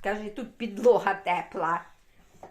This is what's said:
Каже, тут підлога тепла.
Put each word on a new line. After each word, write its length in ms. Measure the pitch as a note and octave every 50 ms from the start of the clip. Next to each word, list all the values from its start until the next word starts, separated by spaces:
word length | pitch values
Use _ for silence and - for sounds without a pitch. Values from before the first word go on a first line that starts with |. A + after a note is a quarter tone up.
| -
Каже, 280 | G3 G#3 G#3+ G#3+ G#3
тут 280 | - - A#3+ - - -
підлога 560 | A#3 A3 G3+ G3+ A3 B3 A3+ F#3 - G3 G3
тепла. 720 | G3 - F3+ F3 F3 - - - F#3+ E3 D#3+ E3+ F3 - - - _ _ _ _ _ - - _ - - -